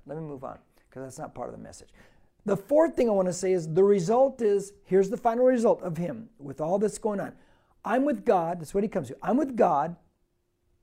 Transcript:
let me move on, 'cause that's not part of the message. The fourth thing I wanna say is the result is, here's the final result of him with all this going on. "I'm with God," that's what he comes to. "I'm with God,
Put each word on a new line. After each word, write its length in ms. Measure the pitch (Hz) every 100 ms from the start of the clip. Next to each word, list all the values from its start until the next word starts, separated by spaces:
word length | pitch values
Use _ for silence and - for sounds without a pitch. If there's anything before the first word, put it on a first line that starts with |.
| 139
let 120 | 156
me 60 |
move 220 | 156 139 123
on, 140 | 107 _ _ _
'cause 140 | 131
that's 160 | 131 139
not 160 | 151 127
part 140 | 123
of 80 | 110
the 40 |
message. 280 | 107 - - _ - _ _ _ 202
The 100 | 196
fourth 400 | - 294 320 -
thing 140 | 240
I 20 |
wanna 220 | 196 185
say 180 | 170 185
is 220 | 185 160
the 100 | 160
result 580 | 202 202 170 233 269 262
is, 300 | 214 202 196 - -
here's 240 | 185 190
the 80 | 233
final 260 | 233 233
result 380 | 254 254 220 170
of 160 | 180 165
him 320 | 175 113 - _
with 220 | 139 135
all 180 | 156 196
this 180 | 208 -
going 220 | 214 196
on. 180 | 151 - _ _ _ _
"I'm 220 | 196 240 285
with 180 | 220
God," 380 | 226 190 165 180
that's 120 | 151
what 100 | 196 214
he 20 |
comes 220 | - 113
to. 80 | -
"I'm 140 | 180 247
with 220 | 302 240
God, 400 | 190 143 165 175 _ _ _ _ _ _ _ _